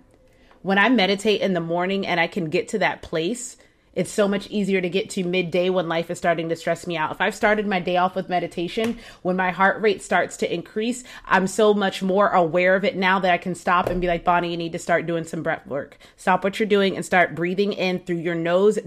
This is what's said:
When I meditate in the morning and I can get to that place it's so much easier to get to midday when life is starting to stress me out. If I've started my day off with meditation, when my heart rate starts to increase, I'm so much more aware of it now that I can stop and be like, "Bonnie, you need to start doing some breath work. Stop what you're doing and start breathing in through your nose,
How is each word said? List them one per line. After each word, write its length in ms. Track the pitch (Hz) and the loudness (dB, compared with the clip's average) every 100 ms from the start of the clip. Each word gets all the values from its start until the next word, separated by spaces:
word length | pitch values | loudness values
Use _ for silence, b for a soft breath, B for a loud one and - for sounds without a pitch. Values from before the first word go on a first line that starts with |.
| _ _ b b b b | _ _ b b b b
When 160 | 170 196 | 0 4
I 120 | 208 | 4
meditate 500 | 247 185 196 220 202 | 4 2 0 0 0
in 140 | 196 | 0
the 80 | 180 | 0
morning 440 | 165 170 180 196 190 | -2 -2 -2 -2 -2
and 140 | 170 | -2
I 80 | 170 | -2
can 220 | 208 160 | -2 -2
get 180 | 170 - | -2 -2
to 100 | 214 | -2
that 220 | 165 - | -2 -2
place 540 | - 165 170 240 - - b b b - | -6 -4 -4 -6 -10 -18 b b b -4
it's 160 | - | -2
so 160 | - 202 | 0 2
much 220 | 202 - | 0 -2
easier 320 | 214 196 190 | -2 0 0
to 80 | 180 | 0
get 220 | 185 - | -2 -4
to 120 | - | -4
midday 460 | 175 185 175 180 180 | -2 0 0 0 2
when 180 | 185 165 | 0 0
life 220 | 170 170 | -2 -4
is 80 | 175 | -2
starting 320 | 175 165 165 | 0 0 -2
to 60 | 165 | -4
stress 320 | - 170 - | -2 -4 -4
me 100 | 160 | -4
out. 140 | 156 | -4
If 100 | - | -2
I've 140 | 190 208 | -2 0
started 320 | 214 214 208 | 2 2 0
my 120 | 190 | -2
day 180 | 175 175 | 0 0
off 180 | 185 190 | 0 -2
with 120 | 185 | -4
meditation, 720 | 180 170 - 170 - 233 233 B B | -2 -2 -4 -6 -2 -4 -4 B B
when 140 | 185 185 | -4 0
my 160 | 180 | 0
heart 300 | 170 196 - | 2 2 2
rate 180 | 214 - | 0 0
starts 340 | - 185 180 - | 0 0 0 -2
to 140 | 220 | -4
increase, 520 | 170 165 214 220 240 B B - | -4 -6 -4 -4 -4 B B 0
I'm 200 | 190 185 | 2 2
so 300 | 208 214 208 | 4 4 4
much 260 | 190 - | 0 -2
more 280 | 190 190 202 | 0 2 4
aware 460 | 185 165 180 180 190 | 4 4 4 4 4
of 80 | |
it 120 | 190 180 | 2 0
now 240 | 185 196 | 2 2
that 120 | 180 | 2
I 60 | 175 | 0
can 160 | 185 | -2
stop 360 | 170 - 180 185 | -4 0 2 2
and 120 | 180 | 0
be 60 | 175 | 0
like, 160 | 170 | 0
"Bonnie, 260 | 180 175 175 | 2 0 0
you 80 | 170 | -4
need 140 | 170 | -6
to 80 | 170 | -6
start 260 | - 170 160 | 0 0 0
doing 200 | 165 160 | -4 -6
some 180 | 165 | -6
breath 240 | 160 147 - | -4 -6 -6
work. 320 | 135 - - B - | -10 -10 -16 B -6
Stop 280 | - 185 | 0 0
what 160 | 196 196 | 0 -2
you're 80 | 220 | 2
doing 280 | 202 196 175 | 2 2 0
and 100 | 170 | 0
start 300 | 185 175 147 | 2 2 0
breathing 360 | 175 185 202 | -4 0 -2
in 280 | - 185 180 | -2 -2 -2
through 180 | - 170 | -4 -4
your 160 | 165 | -2
nose, 460 | 170 165 180 202 214 | -2 2 4 4 2